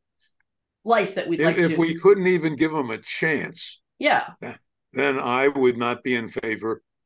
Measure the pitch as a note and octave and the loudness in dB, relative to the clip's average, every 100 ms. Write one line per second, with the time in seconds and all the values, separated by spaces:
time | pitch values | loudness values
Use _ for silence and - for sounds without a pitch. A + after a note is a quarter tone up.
0 | _ _ _ _ _ _ _ _ G#3+ A3+ | _ _ _ _ _ _ _ _ 0 2
1 | F#3+ - D#3 D#3+ E3 F3 E3 D#3 E3 E3+ | 2 -4 -4 0 2 2 2 2 0 4
2 | F#3+ G3+ F3+ F3+ D#3+ C#3 D#3 D#3 B2 G#2+ | 6 6 4 2 0 0 0 0 -4 -8
3 | - - D#3+ C3+ - - - - _ _ | -10 -4 -2 -2 -6 -12 -14 -16 _ _
4 | C#4 E3+ - - - - _ _ _ C3 | 0 0 -2 -12 -16 -16 _ _ _ -4
5 | C#3+ C3+ C3+ B2+ C#3+ C#3+ B2+ A#2+ A#2+ A#2+ | -2 -2 -2 2 2 4 2 2 -2 -4
6 | - B2 G#2+ - A2+ G#2 A2 A2 _ _ | -2 -4 -4 -8 -6 -4 -4 -6 _ _